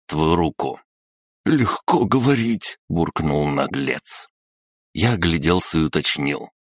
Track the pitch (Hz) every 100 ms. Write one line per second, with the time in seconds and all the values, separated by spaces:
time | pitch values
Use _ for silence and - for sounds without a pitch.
0 | - 76 80 85 82 - 65 - _ _
1 | _ _ _ _ - 151 113 - - 175
2 | 95 131 123 135 113 110 - - - 85
3 | 80 - 78 73 73 71 65 69 67 65
4 | - - - _ _ _ _ _ _ -
5 | 120 110 85 82 78 90 - 85 76 80
6 | 73 - 71 71 - _ _